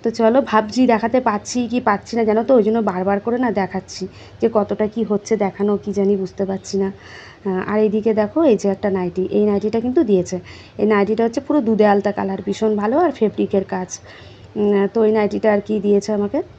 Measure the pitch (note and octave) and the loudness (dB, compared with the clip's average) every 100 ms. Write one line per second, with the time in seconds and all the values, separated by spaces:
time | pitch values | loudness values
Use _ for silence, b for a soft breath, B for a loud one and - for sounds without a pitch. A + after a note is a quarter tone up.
0 | A#3 A3+ A3+ B3+ B3+ A3 G#3+ A#3+ B3+ A3 | -4 2 4 4 2 0 0 2 2 2
1 | A3+ B3+ B3+ G#3 - B3 A#3 B3 B3 G3+ | 2 0 0 -2 -4 -6 -2 -2 0 -2
2 | - A3+ A3 G#3+ A3+ C4 G#3 A3+ G3+ F#3 | -2 -2 2 2 4 4 4 0 0 -2
3 | F#3 G3+ - A#3 B3+ G3+ F#3+ F#3+ - - | -2 -2 -2 -2 -2 -2 -4 -6 -10 -12
4 | F#3 B B - A3+ A3+ G3+ G3+ G#3+ A#3 | -12 B B -2 0 0 -2 -2 -4 -2
5 | G#3+ G#3 - A3 G3 F3 G3+ G3+ G3+ G3 | -2 -2 -2 -2 -2 -2 -2 -2 -2 -2
6 | G3 G3+ F#3 - G3 G3 - G3 G3 G3 | 0 0 -4 -6 -6 -6 -6 -4 -4 -6
7 | - - - - G3+ F#3 - G#3+ G#3+ G#3+ | -20 -20 -20 -10 -4 -4 -2 0 0 0
8 | G#3+ G#3+ G#3 D#4 D#4+ G#3 G3+ G3 G#3 F#3+ | 0 0 0 2 2 2 0 -2 -2 -2
9 | F3+ F3 F#3 G#3 G#3 G3+ G#3+ A3+ B3 B3+ | -2 -4 -2 0 2 2 0 -2 0 0
10 | A#3 F#3+ F3 F3+ B B B - G#3 G#3 | 2 2 0 -8 B B B -2 0 2
11 | G3+ A3 A3+ A#3 C#4 D4 A3 G#3+ G#3+ G3+ | 2 0 0 -2 0 0 2 4 4 4
12 | G3+ G3+ G3 F#3+ G3 G3 A3 G#3 G#3 C#4 | 0 -4 -4 -6 -6 -2 -2 0 0 2
13 | F4 C4+ G#3+ G#3 G3+ G3+ G3 F#3+ F#3 - | 0 0 -2 0 0 -2 -2 -6 -8 -12
14 | B B B B B G#3+ G#3 G3+ G3 A#3 | B B B B B -2 2 2 2 2
15 | G#3+ A3 G#3 G#3 A3 G#3 G3+ G#3+ G3+ G3+ | 2 2 0 0 2 0 0 -2 2 0
16 | G3+ G#3 G3+ C#4+ G4+ | 0 -4 -2 -4 -6